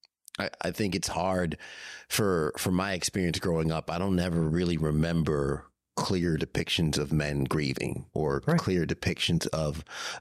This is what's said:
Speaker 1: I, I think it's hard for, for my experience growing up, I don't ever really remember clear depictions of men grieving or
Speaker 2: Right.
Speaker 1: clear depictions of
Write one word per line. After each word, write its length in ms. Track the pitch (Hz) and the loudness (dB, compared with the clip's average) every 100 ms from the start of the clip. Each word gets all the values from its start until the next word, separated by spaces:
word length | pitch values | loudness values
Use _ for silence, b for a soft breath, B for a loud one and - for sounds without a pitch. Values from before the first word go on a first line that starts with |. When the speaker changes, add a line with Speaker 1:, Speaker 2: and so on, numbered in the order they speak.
| _ _ - - | _ _ -14 -8
Speaker 1:
I, 120 | 101 - | -8 -4
I 100 | 90 | -4
think 240 | 87 104 | -2 -2
it's 140 | 90 - | -2 -2
hard 500 | - 92 92 87 - B B B B - | -2 0 2 0 -2 B B B B -4
for, 440 | - 104 87 76 - | 0 2 4 2 0
for 120 | 101 | 0
my 220 | 90 98 | 2 2
experience 460 | 92 - 101 90 76 | -2 -2 0 0 0
growing 320 | 95 82 80 | 0 2 2
up, 180 | 80 - | 0 -2
I 80 | 85 | -2
don't 200 | 98 92 | 2 2
ever 220 | 90 85 | 2 2
really 340 | 80 82 87 82 | 2 2 2 2
remember 880 | 78 76 80 85 78 73 69 71 - _ _ - | 2 2 2 2 2 2 0 -2 -6 _ _ -6
clear 400 | - 95 85 78 | -2 0 2 0
depictions 640 | - - 82 - 82 71 | 0 -4 -2 0 2 0
of 140 | 71 | 0
men 320 | 76 73 71 | 0 0 0
grieving 640 | 67 78 69 65 - - - | 0 0 0 -2 -4 -6 -6
or 280 | - 76 69 - | -2 0 0 2
Speaker 2:
Right. 120 | 165 | 0
Speaker 1:
clear 260 | - 90 78 | 2 2 2
depictions 600 | - - 82 - 82 - | 0 -2 0 2 2 0
of 360 | 80 76 76 - B B B | -2 -2 -4 -10 B B B